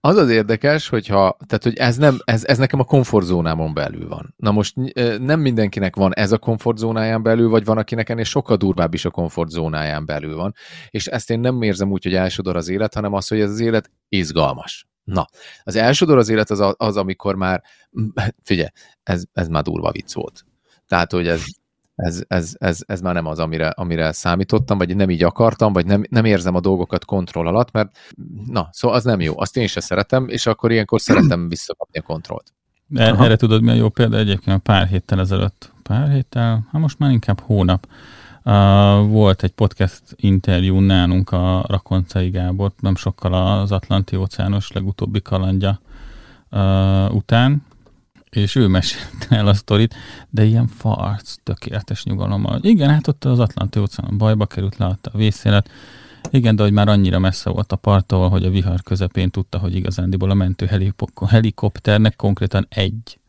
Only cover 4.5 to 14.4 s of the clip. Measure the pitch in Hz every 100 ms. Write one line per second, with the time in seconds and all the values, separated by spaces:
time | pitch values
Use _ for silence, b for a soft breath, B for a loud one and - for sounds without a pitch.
4.5 | 104 101 - 127 - 120 107 127 160 139
5.5 | 113 104 104 95 - 98 - 101 110 -
6.5 | 113 120 110 113 110 110 113 113 117 117
7.5 | 113 104 110 104 113 110 117 110 139 -
8.5 | 101 95 87 82 82 87 - 85 - 82
9.5 | 82 80 76 76 76 78 76 76 78 95
10.5 | - B B B 110 - 123 - 113 123
11.5 | 127 110 90 98 95 92 92 92 - 92
12.5 | 87 82 95 107 107 104 98 - 110 104
13.5 | 107 117 110 - _ _ 98 78 80